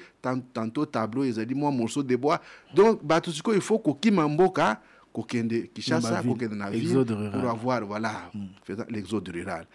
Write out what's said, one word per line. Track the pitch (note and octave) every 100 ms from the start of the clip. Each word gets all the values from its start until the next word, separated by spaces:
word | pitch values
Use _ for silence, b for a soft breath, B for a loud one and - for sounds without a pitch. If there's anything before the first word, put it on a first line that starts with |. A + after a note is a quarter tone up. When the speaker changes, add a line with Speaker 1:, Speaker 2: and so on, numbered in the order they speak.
| B _
Speaker 1:
tan-, | B2+ B2+ B2
tantôt | A#2 A2+ B2+ D3+
tableau | B2+ A2 A#2+
ezali | C#3 A2 A2 C3
mwa | C#3+
morceau | C3+ A2+ D3
de | C3+ B2
bois. | C#3 E3 B B B D3
Donc | A3 G#3+
bato | D3 D#3+ F3
sikoyo | D3+ A3+ G#3
il |
faut | - A3
kokima | E3 C#3 A3+ G3 D3+
mboka, | D3+ F#3 D#3+ F3 A3 b b _
kokende | - G#2+ B2 A2+ A#2 F#2
Kinshasa, | - - D#3+ -
Speaker 2:
Na | F3+
ba |
ville. | B2
Speaker 1:
kokende | A2+ A#2 G#2
na | G2+
ville | A2+
Speaker 2:
Exode | A2+ C3 B2
rural. | G#2+ G#2
Speaker 1:
pour | B2+ B2
avoir, | A2+ A#2+ B2 G2+
voilà, | G#2 A2 G#2 -
Speaker 2:
Hmm. | G#2 G2 F#2+
Speaker 1:
faisant | - G2 -
l'exode | A#2 F#2 G#2+ F#2
rural. | E2+ F2 E2+ E2